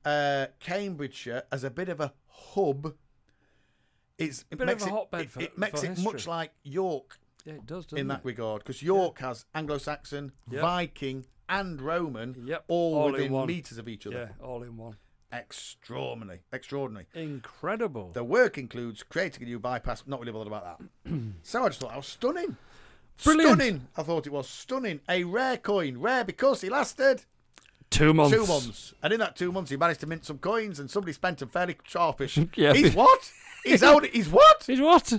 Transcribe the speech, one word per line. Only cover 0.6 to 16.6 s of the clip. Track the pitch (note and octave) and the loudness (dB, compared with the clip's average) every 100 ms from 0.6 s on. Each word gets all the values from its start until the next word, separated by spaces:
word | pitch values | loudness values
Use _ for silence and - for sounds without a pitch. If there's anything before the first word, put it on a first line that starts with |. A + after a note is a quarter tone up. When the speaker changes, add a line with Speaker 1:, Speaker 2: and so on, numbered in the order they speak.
| - F#3+ G3+ D#3+ C#3 - A#2+ B2 - | -8 -6 -6 -8 -10 -10 -10 -10 -8
Speaker 1:
as | C#3 | -8
a | C3 | -8
bit | A#2+ F3+ | -8 -8
of | D#3 | -6
a | C#3+ _ _ | -8 _ _
hub, | - - G3 F3 C#3 D3+ - _ _ _ _ _ _ _ _ _ _ _ - | -20 -8 -2 -2 -2 -8 -14 _ _ _ _ _ _ _ _ _ _ _ -8
it's, | D#3+ C3 _ | -8 -8 _
Speaker 2:
A | |
Speaker 1:
it | D#3+ | -6
Speaker 2:
bit | |
of | B3+ | -4
Speaker 1:
makes | A3+ | -2
Speaker 2:
a | G3 | -4
Speaker 1:
it, | |
Speaker 2:
hotbed | G#3+ F#3 E3+ | -6 -6 -10
Speaker 1:
it, | C#3+ | -10
Speaker 2:
for, | E3+ | -10
Speaker 1:
it | E3 - | -12 -6
makes | G#3 D3+ | -4 -4
Speaker 2:
for | E3 | -4
Speaker 1:
it | F3+ | -4
much | G3+ | -4
Speaker 2:
history. | D3 E3+ | -6 -8
Speaker 1:
like | E3 D#3+ _ | -8 -8 _
York | C#3+ D#3+ F#3 C#3+ _ - _ _ | -8 -4 -2 -4 _ -20 _ _
Speaker 2:
Yeah, | D#3 | -20
it | D3+ | -18
does, | A2 F3+ | -14 -14
Speaker 1:
in | D#3+ D3 | -10 -8
Speaker 2:
doesn't | C3+ | -6
Speaker 1:
that | C3+ | -6
Speaker 2:
it? | |
Speaker 1:
regard, | B2+ A2+ A2+ G#2+ | -8 -8 -8 -8
'cause | - B2+ | -10 -8
Speaker 2:
Yeah. | D#3 | 0
Speaker 1:
York | F#3+ F3 - | 0 0 -4
has | C3 A2+ - | -12 -12 -10
Anglo-Saxon, | D#3 D3+ D3 D3 D3 - C#3+ C#3+ _ - | -10 -6 -6 -6 -10 -10 -12 -12 _ -12
Speaker 2:
Yep. | C3 | -4
Speaker 1:
Viking, | E3 F3+ F3 - C3+ C3 B2+ _ - | -2 -2 -6 -8 -8 -8 -14 _ -6
and | F#3+ F#3+ D3 | -6 -6 -8
Roman, | C#3 E3+ E3 A#2 A#2+ B2+ | -4 -4 -4 -8 -10 -12
Speaker 2:
Yep. | A#2+ D3+ - | -10 -10 -4
Speaker 1:
all | E3+ E3+ | 0 0
Speaker 2:
All | D#3 D3 | 2 0
in | |
Speaker 1:
within | C3+ C#3 | 0 -2
Speaker 2:
one. | C3+ C#3 | -2 -2
Speaker 1:
meters | F3 - A#2 | -6 -10 -16
of | A2+ | -14
each | G#2+ G#2 | -12 -10
other. | A#2+ A#2 F#2+ | -10 -12 -16
Speaker 2:
Yeah, | |
all | B2+ B2 | -14 -14
in | A#2+ A2+ | -14 -16
one. | A2+ G#2+ _ _ _ | -18 -20 _ _ _
Speaker 1:
Extraordinary, | A#2+ - - - - - B2+ C3+ A#2 G#2 F2+ _ | -16 -14 -16 -16 -18 -14 -10 -8 -10 -14 -18 _
extraordinary. | C3 | -16